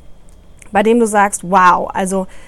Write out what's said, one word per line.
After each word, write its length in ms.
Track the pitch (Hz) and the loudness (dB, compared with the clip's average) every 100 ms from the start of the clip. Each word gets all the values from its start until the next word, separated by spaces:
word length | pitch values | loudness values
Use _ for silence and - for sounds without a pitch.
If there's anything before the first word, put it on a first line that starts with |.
| - - - - - - - | -20 -20 -20 -20 -20 -20 -4
bei 120 | 196 | 0
dem 180 | 214 240 | 2 2
du 60 | 220 | 2
sagst, 440 | 208 202 - 175 | 2 0 -2 0
wow, 400 | 190 180 170 - | 4 4 2 -2
also 340 | - 190 190 185 - | -6 -4 -4 -6 -14